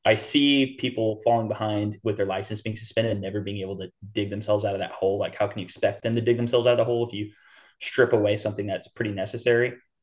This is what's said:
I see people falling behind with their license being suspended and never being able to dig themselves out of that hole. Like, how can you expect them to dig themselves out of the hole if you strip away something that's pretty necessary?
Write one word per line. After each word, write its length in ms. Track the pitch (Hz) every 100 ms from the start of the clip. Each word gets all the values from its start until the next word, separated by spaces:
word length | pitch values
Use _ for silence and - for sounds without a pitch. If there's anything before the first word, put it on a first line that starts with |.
I 120 | - 107
see 600 | - 147 143 139 131 -
people 420 | 123 120 110 107
falling 220 | 120 117 107
behind 520 | 104 110 104 104 104
with 140 | 110 101
their 100 | 98
license 340 | 95 104 107
being 160 | 113 107
suspended 360 | - - 113
and 80 | 101
never 200 | 95 104
being 180 | 101 101
able 200 | 95 95
to 120 | 92 - 101
dig 180 | 104 101
themselves 340 | 101 104 104
out 100 | 101
of 60 | 98
that 100 | 95
hole. 280 | - 95 98
Like, 180 | 87 -
how 100 | 101
can 140 | -
you 40 |
expect 380 | 92 - 104 -
them 140 | 113 113
to 40 |
dig 160 | 117 120
themselves 300 | 120 120 120
out 60 |
of 60 | 120
the 60 |
hole 220 | 117 120 117
if 80 |
you 160 | 101 104 - _ - - _
strip 320 | - - 120
away 240 | 110 104 104
something 300 | 107 104 101
that's 220 | 92 -
pretty 240 | - 110
necessary? 640 | 98 98 120 123 117 123 - _ _